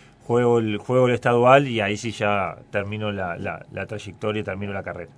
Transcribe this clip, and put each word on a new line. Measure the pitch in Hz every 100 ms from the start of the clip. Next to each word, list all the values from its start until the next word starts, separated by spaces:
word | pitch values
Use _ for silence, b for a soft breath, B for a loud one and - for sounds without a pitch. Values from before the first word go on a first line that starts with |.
| b b -
juego | 120 120 120
el, | 110 104
juego | - 127 127
el |
estadual | 120 120 120 120 135 139
y | 113
ahí | 101 104
sí | 117
ya | 104 107 104 92 - -
termino | 104 101 107 107
la, | 98 92 85
la, | 95 80 -
la | - 98
trayectoria | 107 101 87 107 107
y |
termino | 101 95 101
la | 98
carrera. | 92 85 85